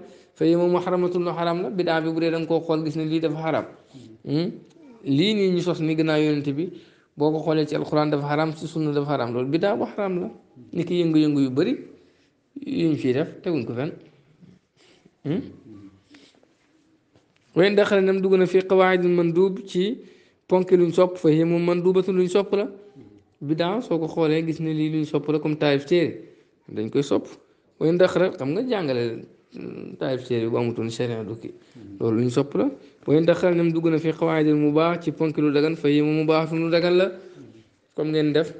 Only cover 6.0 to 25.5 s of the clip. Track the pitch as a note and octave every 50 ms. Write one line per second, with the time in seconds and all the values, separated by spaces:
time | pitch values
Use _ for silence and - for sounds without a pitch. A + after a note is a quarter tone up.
6 | D#3+ D#3+ D#3 D3+ D3+ D3+ D3+ D3 C#3+ D3 C3+ D3 F3 F#3+ - - - - _ _
7 | _ _ _ - D3 D3+ D#3 D#3+ D3+ E3 D#3 D#3 D3+ D3+ D3+ D#3 D3 - D3+ D3+
8 | D3+ D3+ D3 C#3+ C#3+ C#3+ D3 D3+ D#3+ D#3+ D#3 - F3+ D3+ - D#3+ D#3 D3+ C#3+ C#3+
9 | C#3+ C#3+ D3 C3 A#2+ A#2 A#2+ B2 B2+ C#3 D3 E3+ F#3+ G3+ A3 A#3+ - G#3+ - -
10 | G3+ F#3+ F#3 F3 F#3 A3 - - _ _ _ - - - - F3 E3 F3 F3+ F3
11 | E3+ E3 D#3+ D#3 D#3 D3+ D3 C#3+ C#3 C3 B2+ C3+ F3 A#3 C4+ - - - - -
12 | _ _ _ _ _ _ _ _ _ _ _ - - - C3+ E3+ E3 E3 D3 B2
13 | - C3 B2 C3+ D#3+ - - - - F#3 E3 C#3+ A2+ A#2+ A#2+ A#2+ C3+ E3 - -
14 | - - _ _ _ _ _ _ - - - _ _ _ _ _ _ _ _ _
15 | _ - _ _ _ C#3+ D#3 A3+ - - - - - A#2 G#2+ G2 G2+ F#2+ _ _
16 | _ _ - - - _ _ _ _ _ _ _ _ _ _ _ _ _ _ _
17 | _ _ _ _ _ _ _ _ _ _ _ D#3 F3+ G3+ G#3 G3 G3+ G3 G#3 G3
18 | F#3+ F#3+ F#3+ F#3+ F#3 F#3+ F#3+ F#3 F#3 F3+ F#3 F#3+ F#3 F#3 G3 F#3 F#3 F#3 F#3 F3+
19 | F3 F3 F3 F3 F3 E3+ D#3+ F3 F#3+ G3 F#3 - - - - F3+ F#3 G#3 C4 -
20 | - - - _ _ _ _ _ _ - F3+ F#3 F3+ F3+ F#3+ F3+ F3 E3+ E3+ F#3
21 | F#3 F3+ F3+ - - D#3+ D3+ D#3 E3 E3+ E3+ E3+ F3 F3 F3 F3 E3+ F#3 F#3 F#3+
22 | F3+ G3 F#3+ F#3 F#3 F3 F3+ G3+ G3 G3+ G#3 G3 G#3+ C4+ - - - - - -
23 | - - - - _ _ _ _ D3 C#3 D#3+ D#3+ E3+ F3 G3 A#3+ B3 - E3+ D#3+
24 | D#3+ D#3+ - E3+ E3 D3+ D#3 D#3+ E3 D#3+ D3+ D3+ D#3+ D#3+ D#3 D#3 D#3 D#3 D#3 D#3
25 | D3+ D3 - D3 C#3 - D3+ D#3 D3+ D#3